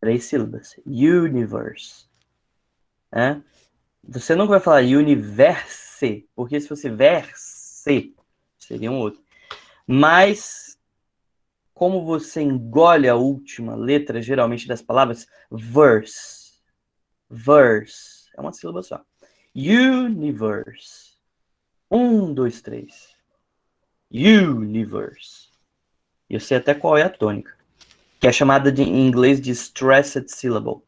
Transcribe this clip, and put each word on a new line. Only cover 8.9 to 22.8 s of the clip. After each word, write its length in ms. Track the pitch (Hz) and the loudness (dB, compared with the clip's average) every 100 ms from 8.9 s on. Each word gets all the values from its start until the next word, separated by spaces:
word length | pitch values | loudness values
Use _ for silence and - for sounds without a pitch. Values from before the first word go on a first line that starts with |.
um 80 | 135 | -6
outro. 240 | 110 - _ _ _ - _ _ _ | -8 -10 _ _ _ -20 _ _ _
Mas, 920 | 131 147 170 196 202 - - - _ _ _ _ _ _ _ _ _ _ | 2 4 6 4 0 -8 -18 -20 _ _ _ _ _ _ _ _ _ _
como 320 | _ 180 190 | _ -2 -2
você 360 | 160 160 156 - | -4 -6 -6 -6
engole 680 | 147 131 117 120 165 165 131 | -4 -4 -2 4 6 6 4
a 60 | |
última 640 | 120 123 139 - - 117 113 | 2 0 -4 -10 -14 -12 -8
letra, 440 | 117 143 147 117 | -2 -2 -2 -8
geralmente, 460 | 113 135 117 117 - | -4 -2 -2 -4 -8
das 160 | 117 | -12
palavras, 440 | - 117 131 117 - _ _ | -4 -2 0 -2 -14 _ _
verse. 1080 | 117 113 120 151 110 107 - - - - _ _ _ _ _ _ _ _ | -16 -6 4 4 4 0 -18 -20 -20 -20 _ _ _ _ _ _ _ _
Verse. 1000 | 117 117 147 127 107 107 - - - _ - | -12 4 6 6 4 -2 -20 -20 -20 _ -14
É 40 | |
uma 120 | 143 | -14
sílaba 300 | - 170 170 | -14 -14 -14
só. 220 | 185 - _ _ _ _ _ | -14 -16 _ _ _ _ _
Universe. 1600 | - 139 220 254 254 247 208 151 107 110 104 - - - - _ _ _ _ _ _ _ _ _ | -10 0 2 2 0 -2 -6 -6 -6 -6 -6 -10 -20 -20 -20 _ _ _ _ _ _ _ _ _
Um, 420 | 220 247 226 190 | 0 2 0 0
dois, 280 | 135 127 117 | -2 -4 -6
três. 540 | - 117 | -16 -16